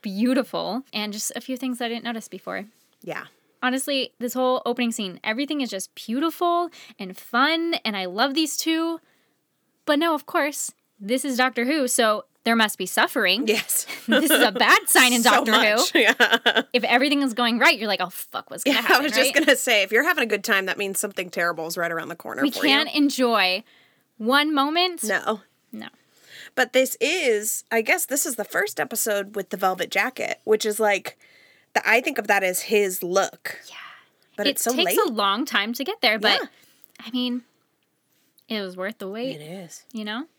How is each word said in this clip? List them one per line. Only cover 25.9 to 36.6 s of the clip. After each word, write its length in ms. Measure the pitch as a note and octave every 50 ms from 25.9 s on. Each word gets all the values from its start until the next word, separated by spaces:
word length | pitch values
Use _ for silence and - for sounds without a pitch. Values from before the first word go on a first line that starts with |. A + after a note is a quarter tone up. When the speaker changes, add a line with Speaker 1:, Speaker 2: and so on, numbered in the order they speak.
| _ _ _ _ _ _ _ - - - - - _
Speaker 2:
But 180 | - B3+ A#3+
this 240 | - B3+ C4 B3+ - -
is, 640 | - C#4+ E4+ F#4 D#4+ B3+ A3 G#3 G#3+ A3 - - - _
I 100 | A3+ A3+
guess 240 | A3 A3+ E4+ F4+ -
this 200 | - - C#4+ -
is 100 | E4 A#3+
the 80 | - G3+
first 340 | - - - G4 G#4 - -
episode 560 | D3 - - - - A3+ G#3 G3+ F#3+ G3+ G#3+
with 160 | G#3 F#3+ _
the 60 | -
velvet 340 | F#3 G3 F#3 F#3 F#3 F3 -
jacket, 500 | - F#3+ G#3 B3+ - - - - - _ _
which 200 | - A3 G#3+ -
is, 140 | G#3+ G#3 G#3
like, 400 | A3 G#3 G3+ F#3 - - - _ _ _ _ _ _ _ _ _ _ _
the, 100 | _ - - F#3+
I 120 | A3 A#3+
think 180 | B3+ E4 C4+ A#3
of 100 | G#3 G#3
that 160 | G#3 G3 F#3+
as 180 | F#3 F#3 -
his 400 | - - G#3 G#3 G3+ F#3+ F#3 -
look. 560 | - F3 F#3 F#3+ F#3+ - - _ _ - - - - -
Speaker 1:
Yeah. 60 | - - - - - - _ _ _ _ _ _ _
Speaker 2:
But 100 | - G3+
Speaker 1:
It 40 | C#4+
Speaker 2:
it's 120 | C#4 -
so 80 | - A#3
Speaker 1:
takes 240 | B3+ C4 F4+ - F#4
Speaker 2:
late. 120 | - G#4 E4
Speaker 1:
a 20 |
long 340 | A3+ G#3+ G3+ G3 G3 A3 C#4
time 280 | - A3+ G#3 G3+ A3
to 100 | A#3 -
get 180 | C4+ - G#4+ -
there, 180 | - A3+ G#3+ A3
but, 200 | G3+ G#3+ - C#5
Speaker 2:
Yeah. 60 | G#4 - _ _